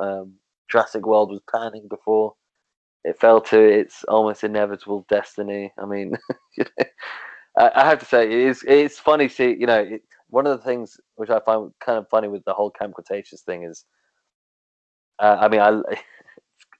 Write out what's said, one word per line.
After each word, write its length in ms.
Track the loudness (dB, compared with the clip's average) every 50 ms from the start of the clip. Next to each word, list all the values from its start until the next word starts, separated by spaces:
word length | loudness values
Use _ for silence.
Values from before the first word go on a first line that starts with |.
| -8
um, 320 | -8 -8 -10 -12 -16 -20 _ _ _ _ _ _ _
Jurassic 360 | 0 0 0 0 -4 -8 -2
World 240 | 0 2 2 2 0
was 100 | -4 -14 _ -8
planning 380 | -8 -8 -8 -8 -12 -14 -16 -16
before 460 | -16 -12 _ -2 0 0 0 -2 -6 _ _ _ _ _ _ _ _ _ _ _ _ _ _
it 140 | -8 -6 2
fell 200 | 4 6 6 6
to 180 | 4 4 4 6
its 460 | 6 6 6 4 0 -2 -10 -16 -8
almost 400 | -2 0 0 0 0 -4 -6 -8
inevitable 600 | -6 -4 -4 -4 -4 -6 -12 -10 -10 -10 -10 -4 _
destiny. 640 | -4 -4 -4 -6 _ -10 -8 -8 -8 -8 -10 -12 _ -14
I 60 | -12
mean, 300 | -10 -8 -8 -8 -8 -10 -10 -10 _ -14
<laughs> 200 | -14 _ _ _ -8
you 60 | -8 -8 _ -6
know, 60 | -6 -6 _ _ -18 -16 -16 -16 -18 -20 -20 -20 -20 _ _
I, 140 | 2 2 2 4
I 80 | 4 4
have 120 | 4 2 0
to 60 | 0
say, 200 | 0 2 2 2
it 60 | 2 2
is, 300 | 2 2 0 0 -2 0
it's 320 | 4 4 4 4 2 -4 -4
funny 300 | 0 2 2 2 2 -2
see, 280 | 0 0 0 0 0 0
you 80 | 0
know, 140 | 2 2 2
it, 220 | 0 -2 -8 -14 _ _ _ _ _ _
one 180 | -2 0 0
of 120 | 0 -2 -4
the 60 | -4
things 340 | -6 -6 -6 -8 -14 _ _ _ _ _
which 140 | -14 -6 -2
I 100 | -2 -2
find 300 | 0 0 -2 -2 -2 -8 _ _
kind 180 | -6 -4 -4 -4
of 100 | -4 _
funny 200 | -2 -2 -2 -2
with 160 | -8 -8 -8
the 80 | -8 -4
whole 180 | -4 -4 -4
Camp 240 | -4 -10 -12 -12 -12
Cretaceous 480 | -16 -12 _ -10 -10 -10 -14 -20 -20 _
thing 220 | -12 -12 -10 -12
is, 200 | -16 -16 -18 _ _ _ _ _ _ _ _ _ _ _ _ _ _ _ _ _ _ _ _ _ _ _ _ _ _ _ _
uh, 180 | 2 2 4 4
I 80 | 2 2
mean, 120 | 4 4
I, 200 | 4 4 4 2 -2
<laughs> 60 | -6
it's 120 | -8 -10 -10 _ _ _ -20 _ _ _ _ _ _ _ _ _ _